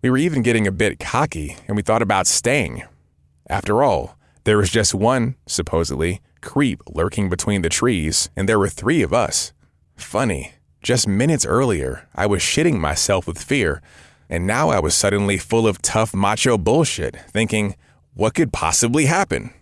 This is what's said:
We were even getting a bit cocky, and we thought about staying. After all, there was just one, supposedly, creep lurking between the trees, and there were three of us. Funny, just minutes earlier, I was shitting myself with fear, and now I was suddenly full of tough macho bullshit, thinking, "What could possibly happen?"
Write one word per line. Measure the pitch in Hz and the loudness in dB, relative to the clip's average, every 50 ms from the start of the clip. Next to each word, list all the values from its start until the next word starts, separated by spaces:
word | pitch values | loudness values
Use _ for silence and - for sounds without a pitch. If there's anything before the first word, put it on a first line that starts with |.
We | - 123 | 2 2
were | 127 131 | 2 2
even | 151 180 156 135 | 2 0 0 2
getting | 113 123 117 110 107 | 2 2 2 2 2
a | 98 | 0
bit | 95 90 113 101 - - | 0 0 0 0 0 -4
cocky, | - - - 123 147 - - 80 76 76 - - - | -8 -4 -2 0 -2 -2 -4 -6 -8 -8 -10 -12 -8
and | - 104 | -4 -4
we | 104 | -4
thought | 101 - 110 110 | 0 2 2 2
about | 113 95 107 95 90 | 2 2 2 2 2
staying. | - - - - 120 135 147 107 69 60 - - - _ _ _ _ _ _ _ _ _ _ _ - | 2 0 0 0 0 0 0 0 -2 -6 -10 -14 -16 _ _ _ _ _ _ _ _ _ _ _ -6
After | - 101 - - 104 117 | -6 -4 -2 0 2 2
all, | 143 139 98 71 62 - - _ _ _ _ _ _ | 4 4 2 0 -2 -6 -14 _ _ _ _ _ _
there | - 107 104 | 2 4 4
was | 98 90 | 4 2
just | - 113 104 - - | 2 2 2 2 0
one, | 95 104 117 131 131 113 123 127 _ _ | 2 2 2 2 2 0 -2 -4 _ _
supposedly, | - - - 85 - - 82 85 76 69 65 80 87 90 - _ _ _ _ | -6 -4 -4 -4 0 0 0 0 0 -2 -2 -2 -2 -2 -4 _ _ _ _
creep | - - - 139 147 127 87 - - - | -18 -4 0 0 2 2 0 -4 -10 -10
lurking | - 76 82 85 - - 101 92 | -4 -4 -4 -2 -2 -2 -2 -2
between | 90 87 - - 104 98 | -2 -2 -2 -2 0 0
the | 85 82 | 0 0
trees, | - - - 123 117 90 76 78 78 - - - _ | 0 0 0 2 2 0 0 0 -2 -2 -4 -4 _
and | - 98 98 | -4 0 2
there | 110 104 | 2 2
were | 98 104 | 2 0
three | - - - 110 160 165 | -2 -2 -2 0 2 2
of | 104 78 | 2 2
us. | 82 120 107 - - - - - _ _ _ _ _ _ _ _ _ | 0 0 0 0 -2 -4 -6 -6 _ _ _ _ _ _ _ _ _
Funny, | - - - - 104 135 117 90 69 65 - - _ _ _ _ _ | -20 -18 -6 -2 -2 -2 0 -2 -4 -8 -12 -18 _ _ _ _ _
just | - - 123 120 - | -2 0 0 0 2
minutes | 107 98 101 127 156 160 131 - | 0 0 2 2 2 2 0 0
earlier, | - 85 117 135 123 101 78 67 64 64 - - _ _ | 0 0 2 2 2 0 -2 -2 -6 -6 -10 -14 _ _
I | - 95 | -2 0
was | 104 101 87 | 0 0 0
shitting | - - - - 160 170 143 98 | 0 0 0 0 0 0 0 0
myself | 80 73 73 - - - 101 92 - | 0 -2 -2 -2 0 0 0 0 -2
with | - 82 - | -4 -10 -10
fear, | - - - 143 107 82 69 - - - - - - - _ _ _ _ | -4 -2 0 0 0 0 -2 -4 -8 -20 -20 -20 -20 -20 _ _ _ _
and | 80 85 87 | -4 -4 -2
now | 95 110 123 156 165 | -2 0 0 2 2
I | 139 98 | 2 2
was | 78 76 - | 0 0 0
suddenly | - - 101 98 101 101 101 101 87 | 2 2 2 2 2 0 0 0 -2
full | - - - 113 113 110 | -2 0 0 2 2 2
of | 95 - | 0 0
tough | - - - 110 110 107 | -4 -2 0 0 0 0
macho | - 98 98 98 110 - - 135 117 107 | 0 0 0 0 0 0 2 2 2 2
bullshit, | 82 107 117 160 160 - - - 82 60 - - - - | 2 2 2 2 2 0 -2 -4 -6 -6 -8 -10 -20 -6
thinking, | - 101 113 107 - 107 104 98 92 _ _ _ _ _ _ _ _ | -2 -2 0 0 0 0 -2 -2 -6 _ _ _ _ _ _ _ _
"What | - 101 110 - | 0 0 0 2
could | - 165 120 | 2 0 0
possibly | - - - 80 80 - - 113 120 156 151 | 0 -2 0 0 2 2 2 2 2 2 2
happen?" | 135 170 185 196 - - 64 52 - - - | 2 2 2 0 0 -4 -6 -6 -10 -16 -20